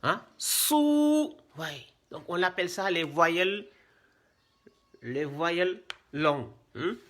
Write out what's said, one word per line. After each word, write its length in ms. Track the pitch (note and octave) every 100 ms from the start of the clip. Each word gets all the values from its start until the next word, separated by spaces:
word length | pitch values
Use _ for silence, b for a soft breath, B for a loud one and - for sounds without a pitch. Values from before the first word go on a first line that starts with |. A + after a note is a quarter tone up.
Hein? 180 | B2+ G3 - _
Sou, 960 | - - - D4+ D4 D4 D4+ D4+ D4+ - _ -
ouais. 280 | D#3+ C#3+ - _ _
Donc 120 | - D#3
on 140 | F3
appelle 280 | F#3 F3+ F3+
ça 200 | F3+ G3
les 140 | E3+
voyelles, 640 | D#3+ C#3+ E3 E3+ F#3 G3+ G3+ b b b b b b b b _ - _ _ _
les 240 | A#2 C3
voyelles 560 | D3 C#3+ E3 E3+ F3+ F#3+ - - _
longues. 360 | C#3+ D3+ C#3+ A#2 - _
Hmm? 200 | - D#3+ A#3+